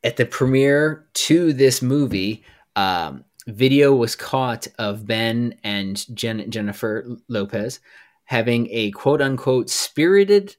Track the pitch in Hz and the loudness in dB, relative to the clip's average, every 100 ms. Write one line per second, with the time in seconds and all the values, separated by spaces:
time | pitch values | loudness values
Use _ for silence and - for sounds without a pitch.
0 | - - 117 - 131 131 139 143 156 151 | -4 -2 -4 0 2 4 4 4 0 -2
1 | _ - - 165 170 135 135 - 127 143 | _ -8 2 4 4 4 2 4 0 0
2 | 131 101 98 110 _ _ _ 104 95 87 | 0 0 -2 -6 _ _ _ -2 0 0
3 | 80 67 _ _ - 104 131 139 143 135 | -4 -8 _ _ -16 0 4 6 6 4
4 | 117 - - 135 127 113 - - 107 107 | 2 -4 -4 -2 -2 -6 -10 -6 -6 -6
5 | 104 113 113 120 120 - 107 101 98 98 | -4 -2 0 0 -2 -6 -6 -6 -6 -8
6 | - 117 117 110 107 110 104 101 113 110 | -10 -6 -6 -6 -8 -6 -6 -4 -4 -4
7 | 120 117 - 113 98 110 110 - _ - | -8 -14 -6 -6 -4 -4 -6 -10 _ -20
8 | _ _ _ 127 117 120 117 113 104 101 | _ _ _ -2 0 0 -2 -4 -4 -2
9 | 139 147 139 131 - 127 107 - - - | 0 2 0 -2 0 0 0 -6 -6 0
10 | 165 196 196 202 196 | 4 4 6 4 2